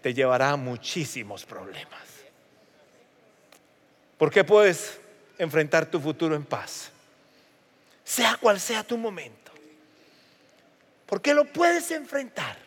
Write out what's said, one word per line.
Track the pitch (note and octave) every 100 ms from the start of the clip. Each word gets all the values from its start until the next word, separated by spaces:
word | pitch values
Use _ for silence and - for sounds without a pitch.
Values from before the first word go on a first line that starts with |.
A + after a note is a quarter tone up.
te | B2+
llevará | B2 C3 B2+ C3+
a | C#3+
muchísimos | B2+ A#2+ - F3+ D3 B2+ G#2+ G2+
problemas. | - - F#2+ - - - - - - _ _ _ _ _ _ _ _ _ _ _ _ - _ _ _ _ _ _
¿Por | D#3
qué | G3+
puedes | F#3 G#3 G3+ E3 - - - - _ -
enfrentar | E3 D#3 D3 E3 D#3+
tu | F3
futuro | C#3+ - E3
en | D3+
paz? | C#3+ A#2 - - - _ _ _ _ _ _ _ _ _ _ _
Sea | - - E4+ -
cual | A3+ G3
sea | - A3
tu | - A#3+
momento. | A3+ F3+ B2 A2 - - - _ _ _ _ _ _ _ _ _ _ _ _ _ -
¿Por | G3
qué | C#4+
lo | D4
puedes | D4 D#4 E4+ F4 E4
enfrentar? | D#4+ C#4 C#4 B3+ - B2 -